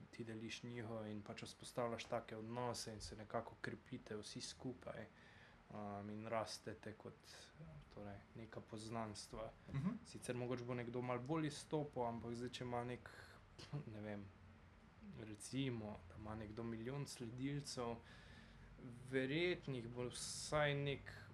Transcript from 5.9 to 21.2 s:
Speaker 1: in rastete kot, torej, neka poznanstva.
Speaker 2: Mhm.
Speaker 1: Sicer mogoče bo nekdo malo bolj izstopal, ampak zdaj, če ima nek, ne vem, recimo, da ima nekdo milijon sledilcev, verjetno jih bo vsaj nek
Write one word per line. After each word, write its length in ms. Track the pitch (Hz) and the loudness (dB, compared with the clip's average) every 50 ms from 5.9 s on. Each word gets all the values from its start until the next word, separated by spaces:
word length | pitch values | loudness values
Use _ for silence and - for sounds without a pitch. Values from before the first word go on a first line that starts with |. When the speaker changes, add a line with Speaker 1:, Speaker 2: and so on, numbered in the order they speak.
| 101 101 101 104 | -2 -2 -2 -2
Speaker 1:
in 160 | 107 107 107 | -2 -2 0
rastete 680 | 113 113 113 107 - - - - 117 104 - - 107 101 | 4 4 4 4 4 0 -4 -4 -6 -6 -4 -6 -8 -8
kot, 380 | - - - - - - - - - - - - 151 156 165 156 147 - - | -6 -8 -10 -10 -10 -12 -14 -14 -12 -14 -14 -14 -12 -12 -10 -10 -12 -12 -10
torej, 300 | - 104 104 101 101 101 - - - | -8 -6 -6 -6 -6 -8 -10 -10 -10
neka 280 | 117 113 110 - 113 | -8 -8 -6 -6 -8
poznanstva. 840 | 107 - - 107 107 107 113 117 113 107 104 - - - - 110 110 117 - - - | -6 -4 -4 -4 -2 0 0 0 0 0 -2 -4 -6 -6 -4 -4 -4 -4 -6 -8 -8
Speaker 2:
Mhm. 300 | - 98 135 131 190 240 - - | -2 0 2 4 4 2 2 -2
Speaker 1:
Sicer 340 | - - 107 - - 120 | -6 -8 -4 0 2 2
mogoče 280 | 120 123 120 127 120 120 | 2 4 2 2 2 2
bo 100 | 120 127 | 2 2
nekdo 260 | 123 120 117 117 123 | 2 2 2 2 2
malo 200 | 123 127 123 120 120 | 4 4 4 4 4
bolj 240 | 131 160 160 156 | 4 4 4 4
izstopal, 600 | 147 147 - - - - 156 147 147 - 127 120 | 4 2 -2 0 2 4 4 4 4 4 4 4
ampak 280 | 117 117 117 110 117 120 | 4 4 2 0 0 0
zdaj, 160 | 117 123 123 | 0 0 0
če 140 | - - 131 | 0 -2 0
ima 180 | 123 123 120 120 | 2 2 2 4
nek, 260 | 123 123 120 - - - - - - - - - - - - - - - 147 147 | 2 0 -2 -4 -8 -10 -10 -12 -12 -14 -14 -16 -14 -12 -12 -6 -4 -2 -2 -2
ne 160 | 117 107 107 | -4 -4 -4
vem, 240 | 104 107 104 101 101 95 90 - - - - - - - - - - - - - - 202 170 131 | -2 -2 -2 -2 -2 -6 -10 -14 -14 -16 -14 -16 -16 -16 -18 -18 -18 -18 -16 -12 -10 -10 -8 -6
recimo, 840 | 113 107 107 104 - - - 131 135 131 120 113 107 104 104 - - | -6 -6 -6 -6 -6 0 2 4 4 4 2 2 0 -2 -4 -6 -8
da 120 | - - | -10 -10
ima 180 | 107 107 110 110 | -6 -4 -2 -2
nekdo 280 | 110 110 104 107 117 113 | -2 -2 -2 -2 -2 0
milijon 440 | 113 113 110 110 123 135 143 143 | 0 0 0 0 0 0 0 -2
sledilcev, 880 | 143 - - 127 113 117 123 131 139 143 147 143 - - 131 120 117 117 104 - - - - - - - - - - - - - - - - - 131 117 120 - | -2 -2 -4 -4 -4 -2 0 0 2 2 2 0 0 0 0 2 2 0 0 -4 -8 -12 -12 -12 -12 -12 -12 -12 -14 -14 -14 -14 -12 -12 -10 -10 -8 -8 -8 -2
verjetno 720 | 123 131 135 131 131 139 160 175 180 175 - - 143 135 | 4 6 6 6 8 8 8 8 8 6 4 4 2 2
jih 120 | 123 113 117 | 2 0 0
bo 180 | 123 123 123 | 0 2 2
vsaj 680 | 120 117 - - - - - - - 151 151 147 147 143 | 2 2 0 -2 -2 -2 -2 2 6 8 8 10 10 8
nek 360 | 143 143 143 139 - - - - - | 6 6 4 4 2 0 -6 -8 -8